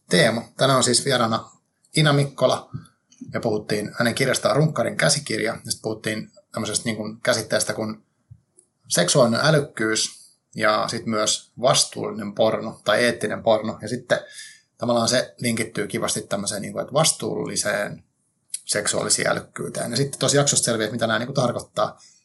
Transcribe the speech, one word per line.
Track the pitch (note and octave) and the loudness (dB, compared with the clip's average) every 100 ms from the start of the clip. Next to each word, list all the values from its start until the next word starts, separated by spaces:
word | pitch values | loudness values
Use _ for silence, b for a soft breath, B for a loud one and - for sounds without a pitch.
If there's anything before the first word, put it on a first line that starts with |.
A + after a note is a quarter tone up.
| - | 0
teema. | F2+ B2 A2+ - - | 4 4 2 -4 0
Tänään | C3+ C3 | 4 4
on | |
siis | B2 A#2+ | 4 2
vieraana | C#3 B2 A2+ A2+ - - _ _ _ - | 2 2 2 0 -4 -20 _ _ _ 2
Ina | D3+ | 4
Mikkola | C#3+ C#3 - B2+ - - B B B _ - - | 4 2 2 2 2 -4 B B B _ -20 -8
ja | A2 | -4
puhuttiin | A2+ G#2+ G#2 G#2 G#2 - | -2 -2 -2 -4 -4 -2
hänen | A#2+ | -2
kirjastaan | - C3 A#2 G2+ A#2 | 0 0 2 2 4
Runkkarin | D#3 D3 A#2 G#2+ | 2 2 -2 2
käsikirja. | D#3+ D3 - A2 G#2+ A2 | 2 2 -2 -4 -4 -4
Ja | - | -8
sit | - | -6
puhuttiin | A2+ G#2+ A2 G#2+ G#2+ _ _ | -6 -4 -4 -6 -8 _ _
tämmöisestä | - G#2+ G2+ | -6 -4 -4
niin | A#2 G#2+ | -4 -4
kuin | G#2+ A2 | -6 -4
käsitteestä | - A2 G#2+ G#2+ - | 0 0 2 -2 -2
kuin | G#2+ A2 G#2+ _ _ - - _ _ _ _ - | -4 -6 -8 _ _ -20 -20 _ _ _ _ -4
seksuaalinen | - E3 D3+ A#2 A#2 | 0 2 4 4 4
älykkyys | C#3+ D#3 C#3 - A2 A2 - - - _ _ | 4 4 2 -2 0 0 -2 -8 -20 _ _
ja | - A2 G#2+ G#2+ | -2 2 2 0
sit | A#2+ A#2 | -4 -2
myös | G#2+ G#2+ - - - | -2 0 -2 -6 -2
vastuullinen | B2 - - - G#2 G#2 G#2 | 2 2 0 -4 -8 -6 -6
porno | G2+ A2 A2 A2 - | 0 2 2 -4 -6
tai | - G#2+ | 0 2
eettinen | A#2+ A2+ G#2+ G2 | 2 0 -4 -2
porno. | G2+ G#2+ A2 - | 2 2 2 -6
Ja | G#2+ | -6
sitten | A#2+ - - B B B B B - | -6 -2 -2 B B B B B -6
tavallaan | A#2+ A#2+ A2+ | 0 2 2
se | B2 - - | 0 0 -4
linkittyy | B2 A2+ A2 - G2 | -2 -2 -2 -4 -4
kivasti | A2 G2 A2+ | -4 -4 -4
tämmöiseen, | - G2+ F#2+ G#2 | -4 -6 -4 -6
niin | G#2+ | -6
kuin, | G2+ | -8
että | G#2 | -2
vastuulliseen | C3 - - A2+ G#2+ G#2+ G#2 G#2 G#2 G#2 - - _ _ _ _ | 2 2 0 -4 -4 -4 -4 -2 -2 -2 -8 -18 _ _ _ _
seksuaaliseen | - - A2 G2 G#2 G#2 - - | -12 -4 -4 -2 -2 0 0 0
älykkyyteen. | F#2 - - - - - | -2 -4 -10 -8 -6 -4
Ja | A#2+ | -2
sitten | C#3 - | -2 0
tuossa | C3 C#3 | 2 2
jaksossa | C#3+ - | 4 2
selviää, | - A2 | 2 0
että | G#2+ | -2
mitä | A#2 A2+ | -2 0
nämä, | A2 | 0
niin | B2 | -2
kuin, | |
tarkoittaa, | C3+ A#2+ A#2 - - G#2+ - b b | 0 0 -2 -6 -2 -2 -4 b b